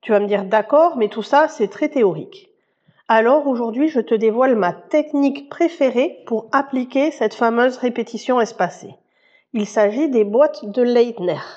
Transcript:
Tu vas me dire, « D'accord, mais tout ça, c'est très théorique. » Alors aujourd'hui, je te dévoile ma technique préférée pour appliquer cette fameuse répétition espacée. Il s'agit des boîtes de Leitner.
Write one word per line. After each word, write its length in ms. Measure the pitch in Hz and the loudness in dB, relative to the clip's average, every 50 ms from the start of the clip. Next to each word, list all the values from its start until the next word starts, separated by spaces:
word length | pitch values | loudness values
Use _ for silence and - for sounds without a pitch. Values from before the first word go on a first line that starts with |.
Tu 100 | _ - | _ 2
vas 80 | 220 202 | 2 2
me 80 | 202 202 | 2 2
dire, « 160 | 208 202 196 | -2 -2 -2
D'accord, 520 | 190 214 214 208 208 - - 214 349 330 262 | 0 0 0 0 2 2 4 4 4 2 0
mais 100 | 220 208 | -2 -2
tout 160 | - 233 208 | -2 -6 -6
ça, 240 | - - 285 311 302 | 2 2 2 2 2
c'est 200 | 302 - 220 196 | 0 -4 -4 -4
très 220 | - - 311 294 | -2 -4 -4 -2
théorique. » 600 | 302 285 233 190 165 156 - - - - - _ _ _ _ _ _ _ _ _ _ _ _ _ | 0 2 2 2 0 -2 -10 -14 -18 -20 -20 _ _ _ _ _ _ _ _ _ _ _ _ _
Alors 400 | 226 220 226 233 262 302 285 277 | 2 4 4 4 4 2 2 0
aujourd'hui, 400 | 262 233 240 226 220 240 294 320 | -2 -2 -2 -4 -2 -2 -2 0
je 140 | 311 247 | 0 -2
te 120 | 214 - 240 | 0 0 0
dévoile 420 | 220 214 220 208 233 254 269 254 | 2 2 0 2 2 2 2 2
ma 160 | 220 190 175 | 2 0 -2
technique 800 | 170 - - - - 302 294 302 - 285 277 277 277 - - - | -2 -4 -10 -2 0 0 0 0 0 0 0 0 0 -4 -12 -18
préférée 720 | - - 339 330 339 - 285 262 220 240 262 - - - - - | -4 -2 -2 -2 0 0 0 0 2 0 -2 -2 -2 -10 -8 -6
pour 200 | 233 214 - - | -6 -6 -4 -2
appliquer 580 | - 269 277 277 - 254 254 254 - 269 277 311 | -2 -2 -2 -2 -4 -6 -6 -2 0 0 0 0
cette 240 | 302 - 240 214 - | 0 -2 -4 -4 -2
fameuse 440 | - 247 233 226 233 240 262 254 - | 0 0 0 2 2 2 0 0 -2
répétition 640 | - 247 233 247 226 - - - - - 254 247 | -4 -4 -4 -4 -8 -8 -8 -12 -4 -2 0 0
espacée. 540 | 226 214 - - 185 175 - - - - - _ _ _ _ _ _ _ _ _ _ _ - | 0 -2 -2 -4 -4 -4 -4 -10 -20 -20 -20 _ _ _ _ _ _ _ _ _ _ _ -6
Il 120 | 226 208 | -6 -6
s'agit 440 | 196 - 226 214 202 208 247 311 311 | -4 0 2 2 2 2 0 -2 0
des 160 | 262 233 214 | 2 0 0
boîtes 380 | 202 208 240 294 311 294 - - | 2 2 2 2 2 2 -6 -14
de 200 | 214 202 254 247 | -8 -2 0 0
Leitner. 560 | 240 240 240 233 240 233 - 175 180 156 143 - - - | 2 4 2 2 0 0 -6 -4 -4 -4 -4 -8 -16 -18